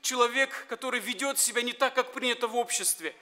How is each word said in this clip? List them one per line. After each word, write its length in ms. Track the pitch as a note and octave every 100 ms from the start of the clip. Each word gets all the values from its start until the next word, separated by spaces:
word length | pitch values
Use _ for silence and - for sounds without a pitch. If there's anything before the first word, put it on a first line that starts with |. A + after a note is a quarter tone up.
человек, 640 | - B3+ A#3+ B3+ C4+ - -
который 320 | A#3+ B3+ B3
ведет 380 | G3+ A3 C#4 C4+
себя 240 | - A#3+
не 100 | A#3+
так, 220 | - C4
как 180 | B3+ B3
принято 340 | C4 B3+ A#3 A#3
в 100 | A#3+
обществе. 580 | A#3 - F#3 - D#3+ -